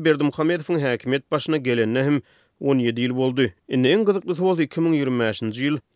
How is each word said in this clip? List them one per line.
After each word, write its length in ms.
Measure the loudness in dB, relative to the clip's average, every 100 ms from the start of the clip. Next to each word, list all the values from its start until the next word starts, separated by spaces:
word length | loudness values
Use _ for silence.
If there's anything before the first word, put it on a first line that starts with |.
| 0
Berdimuhammedowyň 720 | 2 0 0 -2 -2 -2 -2
häkimet 460 | 0 -2 -2 -4 -2
başyna 260 | -4 -2 -2
gelenine 460 | 0 0 2 0
hem 180 | 0 0 -4 _ _ _
on 160 | 0 2
ýedi 300 | 0 0 -2
ýyl 80 | 0
boldy. 360 | -2 0 -2 -2 -4
Indi 220 | 0 4
en 160 | 4 2
gyzyklysı 380 | 0 -2 -2
bolsa, 180 | 0 0
iki 180 | -2 0
müň 120 | 0
ýigirme 320 | 0 0 0 0
beşinji 360 | -2 -6 -4 -2
ýyl 140 | -4 -6